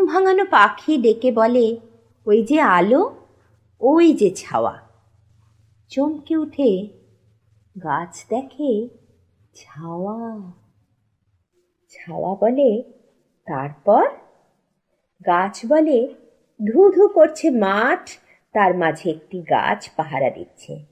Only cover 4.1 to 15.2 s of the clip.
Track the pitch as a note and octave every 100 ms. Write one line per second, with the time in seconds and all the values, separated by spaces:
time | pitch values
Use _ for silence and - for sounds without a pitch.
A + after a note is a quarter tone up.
4.1 | B3 G3+ - - A#2 A2+ - _ _ _
5.1 | _ _ _ _ _ _ _ _ C4 D4
6.1 | D4 - D#4+ D#4 - C4+ F#3 G#3 - _
7.1 | _ _ _ _ _ _ F#3+ D#3+ C#3+ F3
8.1 | - - A3+ C#4 - D4 G#3 A#3+ _ _
9.1 | _ _ _ _ _ - D3 E3 E3+ G3
10.1 | A3+ A3+ A3 F3+ F3+ _ _ _ _ _
11.1 | _ _ _ _ _ _ _ _ - F3
12.1 | D#3+ F3 G3+ G#3+ C4 C#4 G#3 - _ _
13.1 | _ _ _ - C#3 C#3+ D3 G3+ A#3+ C#5
14.1 | - _ _ _ _ _ _ _ _ _
15.1 | _